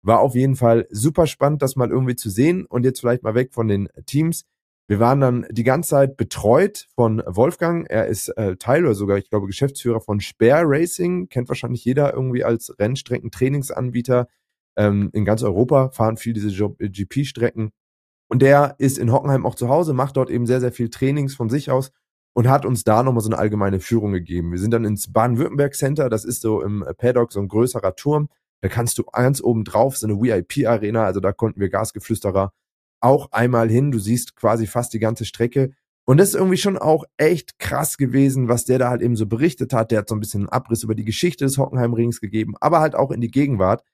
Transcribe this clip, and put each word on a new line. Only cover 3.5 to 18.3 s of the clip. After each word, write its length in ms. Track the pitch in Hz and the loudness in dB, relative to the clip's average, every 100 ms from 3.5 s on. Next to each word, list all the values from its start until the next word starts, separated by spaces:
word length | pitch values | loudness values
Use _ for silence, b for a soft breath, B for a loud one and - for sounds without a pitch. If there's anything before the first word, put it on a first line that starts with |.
von 160 | - 110 | -2 -2
den 200 | 101 98 - - | -2 -4 -10 -6
Teams. 400 | 139 160 170 - _ _ _ _ | -2 -2 -4 -12 _ _ _ _
Wir 100 | 101 | 2
waren 220 | 117 139 | 4 4
dann 260 | 135 123 - | 2 0 -4
die 120 | 110 | -2
ganze 280 | 120 135 170 | 0 0 2
Zeit 260 | 143 139 139 | 2 2 0
betreut 720 | 113 - 101 131 196 - - - | -8 -2 2 4 4 -2 -14 0
von 260 | 117 110 - | 0 0 -4
Wolfgang. 600 | 90 135 - 170 170 - | 2 2 2 -2 -2 -2
Er 180 | 110 - | -2 -2
ist, 220 | 101 - | -4 -6
äh, 260 | - 104 92 | -4 -4 -4
Teil 280 | - 143 170 | 0 2 2
oder 80 | |
sogar, 240 | 101 101 101 | 0 0 -2
ich 100 | - | 0
glaube, 180 | 107 98 | -4 -4
Geschäftsführer 540 | 98 139 139 120 113 | -4 -4 -2 -4 -4
von 200 | - 104 | -2 -4
Speer 420 | - - 113 147 | -4 2 4 4
Racing. 640 | 170 139 175 - 175 180 180 | 2 0 -2 -2 -4 -4 -6
Kennt 200 | 127 123 | -8 -6
wahrscheinlich 360 | - 120 123 | -8 -6 -4
jeder 280 | - 131 143 | -2 0 0
irgendwie 280 | - 131 123 | 0 -4 -2
als 320 | - 117 - - | 0 -2 -4 -4
Rennstreckentrainingsanbieter. 1500 | 104 139 - 123 - - 127 143 131 - 127 123 120 123 120 _ _ _ _ - | -2 -2 -6 -6 -6 -2 -2 -2 -4 -6 -4 -4 0 0 0 _ _ _ _ 0
Ähm, 340 | 104 101 101 | 2 2 0
in 120 | 104 | -2
ganz 200 | 101 113 | 0 0
Europa 460 | 117 92 127 143 131 | 0 0 4 4 2
fahren 260 | - 113 113 | 0 -2 0
viel 160 | 117 | -6
diese 160 | 113 104 | -4 -4
Jo-, 260 | 95 104 104 | -2 -4 -4
G 260 | 104 95 | -8 -6
P-Strecken. 640 | 98 135 143 - 120 - 107 _ _ _ _ _ | -6 -4 -6 -2 -4 -2 -8 _ _ _ _ _
Und 140 | _ | _